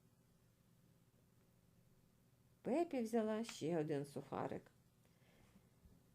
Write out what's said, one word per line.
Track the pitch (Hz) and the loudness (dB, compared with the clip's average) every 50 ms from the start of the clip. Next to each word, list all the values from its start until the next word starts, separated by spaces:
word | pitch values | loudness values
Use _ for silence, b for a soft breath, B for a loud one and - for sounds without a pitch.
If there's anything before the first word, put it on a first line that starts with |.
| - - _ - - - - - - - - _ _ _ - - - - - - _ _ - - - - _ - - - - - - - - - - - - - - - _ - - _ - - - - - - | -20 -20 _ -20 -20 -20 -20 -20 -20 -20 -20 _ _ _ -20 -20 -20 -20 -20 -20 _ _ -20 -20 -20 -20 _ -20 -20 -20 -20 -20 -20 -20 -20 -20 -20 -20 -20 -20 -20 -20 _ -20 -20 _ -20 -20 -20 -20 -16 -6
Пепі | - 175 247 330 339 339 277 262 | -2 2 2 2 2 2 0 0
взяла | 226 220 226 233 214 214 214 214 233 | 0 2 2 2 2 2 0 0 -2
ще | - - - - 156 175 160 | -4 -6 -2 0 2 2 2
один | 151 156 147 139 147 | 2 2 0 -2 -2
сухарик. | 151 147 143 - - - - - - - - - - - - - - _ - - b b b b b b b b b b b b - - - - - - - - - - | -4 -6 -8 -8 -4 -4 -2 -2 -2 -4 -6 -10 -14 -20 -20 -20 -20 _ -20 -20 b b b b b b b b b b b b -20 -20 -20 -20 -20 -20 -20 -20 -20 -20